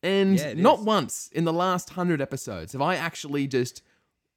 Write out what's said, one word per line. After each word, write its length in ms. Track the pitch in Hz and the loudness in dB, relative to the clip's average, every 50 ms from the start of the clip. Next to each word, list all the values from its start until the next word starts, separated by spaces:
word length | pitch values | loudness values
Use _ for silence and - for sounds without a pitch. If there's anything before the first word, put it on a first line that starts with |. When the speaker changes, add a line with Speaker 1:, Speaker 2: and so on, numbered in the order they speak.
| - | 0
Speaker 1:
And 340 | 175 196 196 196 190 190 - | 2 2 4 4 6 4 4
Speaker 2:
Yeah, 100 | - - | 2 0
it 80 | - 160 | -2 4
Speaker 1:
not 200 | 185 254 302 - | 6 6 6 4
Speaker 2:
is. 60 | 214 | 2
Speaker 1:
once 440 | 208 220 196 139 117 - - - - | 2 2 2 0 -2 -6 -12 -12 -8
in 120 | - - 165 | -4 -2 0
the 80 | 165 | 0
last 380 | 160 170 180 185 180 180 - - | 0 0 0 0 0 -2 -4 -8
hundred 320 | - 185 175 180 170 143 | -6 -4 0 0 0 0
episodes 520 | 135 135 135 131 - 127 104 87 80 - - | -2 -4 -6 -10 -8 -10 -10 -10 -10 -10 -4
have 60 | 131 | -2
I 140 | 139 165 185 | -2 -2 -2
actually 540 | 147 151 170 - - - 147 143 143 139 135 | -2 -4 -6 -8 -10 -10 -6 -4 -4 -2 0
just 340 | 127 127 123 127 - - _ _ _ _ _ _ _ _ _ _ _ | 0 0 0 0 -6 -16 _ _ _ _ _ _ _ _ _ _ _